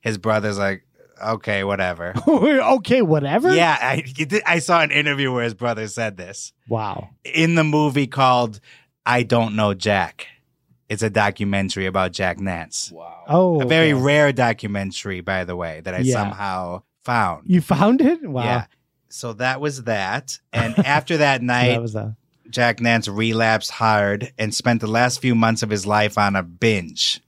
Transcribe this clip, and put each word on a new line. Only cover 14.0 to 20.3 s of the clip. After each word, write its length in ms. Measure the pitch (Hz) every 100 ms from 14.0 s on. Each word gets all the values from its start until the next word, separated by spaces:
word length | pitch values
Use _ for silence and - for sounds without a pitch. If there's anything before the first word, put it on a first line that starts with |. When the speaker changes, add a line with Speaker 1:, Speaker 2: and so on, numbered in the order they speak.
Speaker 1:
rare 300 | 131 147 147
documentary, 880 | 123 120 113 110 101 95 95 104 92
by 240 | 87 95
the 120 | 90 90
way, 260 | 85 78
that 120 | 87
I 60 | 92
Speaker 2:
Yeah. 140 | 127
Speaker 1:
somehow 680 | 120 101 98 101 92 87 90 _ _
found. 400 | - 120 101 80 -
Speaker 2:
You 120 | 180
found 380 | - 156 202 262
it? 240 | 285 330 269
Wow. 160 | 131 120
Speaker 1:
Yeah. 200 | 123 - _ _ _ _
So 240 | - 120
that 260 | 107 127 131
was 240 | 147 135
that. 560 | 120 110 95 117 -